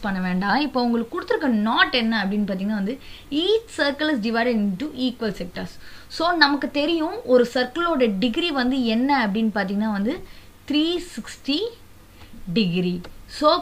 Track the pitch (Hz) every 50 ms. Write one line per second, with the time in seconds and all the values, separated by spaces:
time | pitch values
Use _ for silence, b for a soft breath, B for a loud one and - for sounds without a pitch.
0 | - 208 196 185 185 180 175 185 190 202 208 262 302 262 - 254 240 240 233 233
1 | 233 - - 359 349 - 480 320 311 269 233 208 208 220 247 330 370 330 - 247
2 | 226 226 226 214 196 196 208 214 208 196 196 190 190 202 220 208 196 196 269 277
3 | B B B B B B 277 294 349 381 440 453 453 - - - 294 285 277 285
4 | 311 311 311 240 196 233 226 226 233 247 233 220 208 202 190 180 285 302 - 247
5 | 254 254 240 - 233 214 185 - 180 180 - 190 185 175 - - B B B B
6 | B B - - 320 349 349 330 294 285 294 277 - 233 - 285 294 311 339 330
7 | 311 339 381 466 - - 254 254 240 240 - 262 247 254 - 330 349 339 330 262
8 | 254 226 202 185 226 247 220 339 339 349 294 269 240 247 269 277 247 226 220 226
9 | 254 277 285 269 226 202 190 226 226 220 190 214 196 190 202 202 214 220 208 196
10 | 202 233 330 370 B B B B B B B - - - 285 302 311 330 349 339
11 | 349 - - - 214 - - - - - 277 330 427 480 466 - - - - -
12 | - - B B B B B B - 190 170 226 214 175 165 185 180 180 180 175
13 | 175 - - - - - - - 294 302 330 349